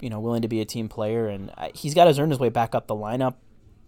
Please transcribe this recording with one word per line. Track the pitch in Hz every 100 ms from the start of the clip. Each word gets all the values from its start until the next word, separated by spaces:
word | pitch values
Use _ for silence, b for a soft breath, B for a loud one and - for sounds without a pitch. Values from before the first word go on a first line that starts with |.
you | 131
know, | 107
willing | 113 117
to | 120
be | 113
a | 110
team | 120 110
player. | - 107 113 110
And | 101 98 -
I, | -
he's | - 151
gotta | 151 175 143
earn | 156
his | 135
way | 123
back | 113 113
up | 123 -
the | 107
lineup. | 104 123 131 127 - - - -